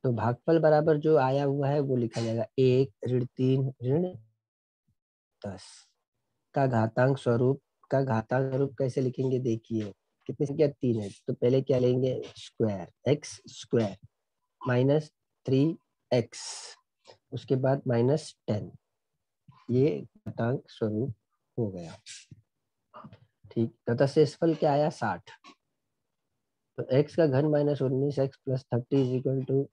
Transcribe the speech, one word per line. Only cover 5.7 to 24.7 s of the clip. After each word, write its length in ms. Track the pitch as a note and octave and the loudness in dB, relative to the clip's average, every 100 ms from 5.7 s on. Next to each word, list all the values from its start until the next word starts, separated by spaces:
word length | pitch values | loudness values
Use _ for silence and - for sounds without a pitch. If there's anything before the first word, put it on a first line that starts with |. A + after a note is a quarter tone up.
| - _ _ _ _ _ _ _ C#3+ | -20 _ _ _ _ _ _ _ 0
का 100 | C3+ | 2
घातांक 500 | A#2 A2 - C3 C3+ | 2 0 2 2 2
स्वरूप, 440 | - A#2 B2 C#3 _ _ _ | 0 2 2 0 _ _ _
का 100 | C3+ | -2
घातांक 480 | C3+ A2+ - B2+ C3+ | 0 -2 0 -2 0
स्वरूप 240 | C3 C#3 C3 | -2 -2 -2
कैसे 220 | C3+ C#3 | -2 0
लिखेंगे? 380 | B2+ B2+ C3 B2+ | -2 -2 -2 0
देखिए 520 | B2+ A2+ _ A2+ G#2 - _ _ - | -2 -4 _ -6 -6 -12 _ _ -12
कितनी 160 | C3+ D3 | -4 -4
संख्या? 220 | D3 D3 | 2 0
तीन 320 | - B2+ A#2 | 0 -2 -2
है, 80 | G2+ - - | -4 -10 -10
तो 60 | |
पहले 280 | - B2 C3+ | -2 2 2
क्या 180 | C3 B2+ | 2 2
लेंगे? 420 | B2 B2+ C3 B2+ - - | 2 2 0 -4 -10 -16
स्क्वायर, 760 | - _ A2 G2 E2+ _ A#2 | -20 _ -2 -2 -10 _ -2
एक्स 280 | D3+ - - - | -2 -2 -20 -20
स्क्वायर 460 | - - A#2+ G#2+ F#2+ - _ _ _ _ _ | -20 -4 -2 -2 -6 -20 _ _ _ _ _
माइनस 500 | C3 B2 C3+ D3+ D3+ _ _ _ - | -2 2 2 2 -2 _ _ _ 0
थ्री 320 | C3 D3+ F3+ _ _ _ | 2 2 0 _ _ _
एक्स, 640 | B2 A#2 - - - - - _ _ - - _ | -2 -2 -10 -14 -14 -16 -20 _ _ -20 -20 _
उसके 220 | B2+ - C3+ | -12 -2 0
बाद 260 | C3 C#3+ C3 | 2 0 0
माइनस 460 | A#2 B2 D#3 - _ - | 2 2 0 -4 _ -6
टेन, 240 | G#2+ F2 - _ _ _ _ _ _ _ _ - | -6 -6 -16 _ _ _ _ _ _ _ _ -2
ये 180 | B2 C#3 - | 0 2 -2
घातांक 680 | B2 _ - - A#2 D3 - | -10 _ -14 -4 -4 -4 -8
स्वरूप 440 | - A2 G#2+ C3+ G#2+ _ _ _ - | -6 -4 -2 -4 -8 _ _ _ -6
हो 100 | G#2+ | -6
गया। 280 | F2+ E2 F#2+ - - - - _ _ _ _ _ - - - _ _ - | -6 -14 -16 -20 -20 -20 -20 _ _ _ _ _ -20 -20 -20 _ _ -8
ठीक, 200 | - A2+ _ - | -2 -2 _ -6
तथा 160 | A#2 C#3 | 0 2
शेषफल 480 | - D3 - E3+ D#3 | 4 2 2 -2 2
क्या 160 | D#3 | 2